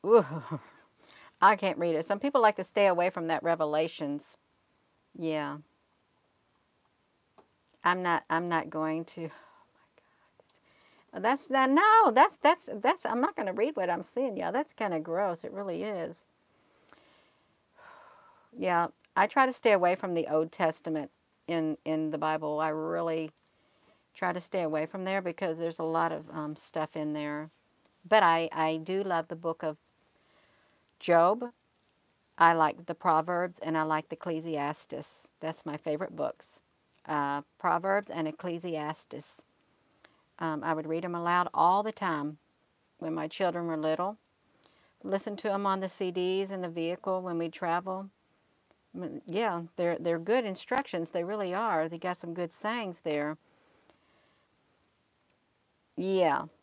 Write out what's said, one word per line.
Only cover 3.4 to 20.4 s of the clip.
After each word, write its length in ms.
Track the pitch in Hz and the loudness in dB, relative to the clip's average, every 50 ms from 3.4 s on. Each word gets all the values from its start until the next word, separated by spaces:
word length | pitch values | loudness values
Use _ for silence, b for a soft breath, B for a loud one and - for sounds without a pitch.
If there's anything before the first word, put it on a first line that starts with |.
| - | 2
Revelations. 960 | 170 170 165 160 151 151 156 160 160 - - 160 143 143 143 - - - _ _ _ - _ _ _ _ _ _ _ _ _ _ _ _ - | 0 0 2 0 0 2 0 0 0 -2 -6 -6 -6 -6 -8 -10 -14 -20 _ _ _ -20 _ _ _ _ _ _ _ _ _ _ _ _ -6
Yeah. 400 | 170 160 156 151 147 143 143 151 151 _ _ _ _ _ _ _ _ _ _ _ _ _ _ _ _ _ _ _ _ _ _ _ _ _ _ _ _ _ _ _ _ _ _ - _ _ _ _ _ _ _ _ - | -4 -2 -2 -2 -4 -4 -8 -10 -14 _ _ _ _ _ _ _ _ _ _ _ _ _ _ _ _ _ _ _ _ _ _ _ _ _ _ _ _ _ _ _ _ _ _ -20 _ _ _ _ _ _ _ _ 2
I'm 180 | 180 180 185 | 2 2 2
not, 220 | 180 175 170 - - _ | 2 2 2 0 0 _
I'm 180 | 165 165 175 175 | -2 -2 0 0
not 220 | 170 160 - - | 0 0 -2 -2
going 340 | 160 160 156 156 156 160 165 | -4 -4 -2 -2 -2 -4 -6
to. 160 | - - - 165 | -8 -10 -10 -10
Oh 20 | |
my 840 | 156 - - - - - - _ _ _ _ _ _ _ b b b b b b b b _ _ _ b b b b b b b b b b b b - | -12 -12 -14 -20 -20 -20 -20 _ _ _ _ _ _ _ b b b b b b b b _ _ _ b b b b b b b b b b b b -10
God. 80 | - 185 | -2 0
That's 260 | 220 269 277 - - | 0 0 0 -2 0
not, 200 | 254 269 262 262 | 2 4 4 6
no, 420 | 269 311 392 440 427 453 440 311 | 6 6 8 8 8 8 8 8
that's, 240 | 220 254 302 427 - - | 8 8 8 8 6 4
that's, 300 | - 285 349 - - - - | 4 4 4 4 0 -12 -10
that's, 300 | 214 - - - - - | 0 2 2 0 2 -2
I'm 140 | - 214 240 | -2 0 0
not 160 | 262 320 - | 0 0 0
gonna 160 | - 220 196 185 | -4 -4 -4 0
read 220 | 208 214 285 302 | 0 0 0 0
what 140 | - 185 175 | -2 -2 0
I'm 120 | 170 165 - | 0 -2 -4
seeing, 320 | - - 240 269 254 208 | -6 -4 -2 -2 -2 -2
y'all. 160 | 185 180 170 | -4 -4 -2
That's 200 | 196 247 302 - - | -2 -2 -4 -4 -6
kinda 260 | - 220 202 175 160 | -4 -4 -2 -2 -2
gross. 440 | 156 175 165 180 208 190 170 165 - | -2 -2 -2 0 0 0 -2 -4 -8
It 80 | - | -10
really 320 | - 190 202 196 170 165 190 | -8 -8 -6 -6 -4 -4 -4
is. 320 | 214 208 180 165 165 170 - - _ _ _ _ _ B B B B B B B B B B B B B B B B B B B B _ _ _ _ B B | -4 -4 -6 -6 -8 -10 -14 -20 _ _ _ _ _ B B B B B B B B B B B B B B B B B B B B _ _ _ _ B B
<sighs> 60 | B B B B B B B B B B B B B B - - | B B B B B B B B B B B B B B -10 -4
Yeah, 300 | 185 185 175 170 170 - - _ - _ _ | 0 2 4 4 2 0 -2 _ -20 _ _
I 100 | - 196 214 | 2 2 2
try 180 | - 285 262 | 4 4 4
to 60 | 254 | 4
stay 200 | 254 - - 240 | 2 2 4 4
away 240 | 208 190 175 175 185 | 6 6 6 4 2
from 180 | 185 - 185 175 | 2 -2 -2 -2
the 140 | 165 160 - | -2 0 2
Old 240 | 151 156 | 2 0